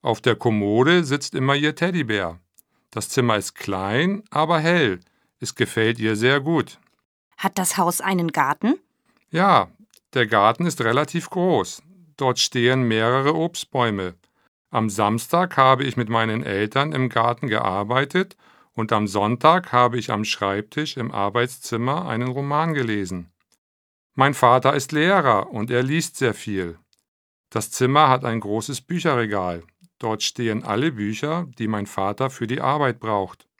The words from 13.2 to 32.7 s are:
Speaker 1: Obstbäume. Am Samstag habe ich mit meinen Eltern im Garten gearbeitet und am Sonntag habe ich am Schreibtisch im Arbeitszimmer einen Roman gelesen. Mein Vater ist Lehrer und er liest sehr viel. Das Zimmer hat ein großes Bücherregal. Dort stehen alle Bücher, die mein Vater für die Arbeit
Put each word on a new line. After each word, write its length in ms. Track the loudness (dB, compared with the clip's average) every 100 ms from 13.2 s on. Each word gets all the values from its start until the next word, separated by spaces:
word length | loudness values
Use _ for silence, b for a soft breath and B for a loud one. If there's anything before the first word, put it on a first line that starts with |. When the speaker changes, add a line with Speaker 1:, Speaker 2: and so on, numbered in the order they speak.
| 0 0
Speaker 1:
Obstbäume. 760 | -2 -6 -8 -2 0 -2 -6 -10 _ _ _ _ _
Am 200 | -2 -2
Samstag 680 | 0 0 0 0 0 0 4
habe 260 | 4 4
ich 140 | 0 -4
mit 120 | -2
meinen 340 | -2 -2 -2
Eltern 480 | -4 -2 -2 -2 -2
im 180 | -2 -2
Garten 380 | 0 0 -2 -2
gearbeitet 880 | -2 -2 -2 0 0 0 -2 -4 -8 b b b
und 200 | -8 -2
am 140 | 0 0
Sonntag 640 | 2 0 4 4 4 2
habe 260 | 2 2 0
ich 140 | -4
am 120 | -4
Schreibtisch 760 | -4 -2 -2 -2 -4 -8 -8 -6
im 140 | -6
Arbeitszimmer 960 | -2 -2 0 -2 -4 -6 -4 -2 -4 -4
einen 200 | -4 -4
Roman 460 | -6 -4 -2 0
gelesen. 580 | -2 -2 -2 -4 -8 -12 _ _ _ _ _ _ _ _
Mein 200 | 2 2
Vater 420 | 6 6 6 4 0
ist 160 | -2
Lehrer 600 | 0 2 4 4 2 0
und 200 | -6 -2
er 120 | -2
liest 340 | 0 -2 -2 -2
sehr 160 | -2
viel. 440 | -2 -6 -6 -6 -10 _ _ _ _ _ _ _
Das 220 | -6 -6
Zimmer 380 | -2 2 4 4
hat 140 | 4
ein 160 | 0 -4
großes 420 | -4 -6 -6 -10
Bücherregal. 840 | _ -4 0 0 0 -2 -4 -6 -12 _ _ _
Dort 240 | -6 -4
stehen 420 | -4 -4 -2 -2
alle 280 | -2 -2 -2
Bücher, 560 | -2 -6 -4 -4 -4 -6 -6
die 100 | -4
mein 180 | -4 -4
Vater 440 | -4 -4 -2 -4
für 180 | -4 -6
die 140 | -2
Arbeit 380 | 0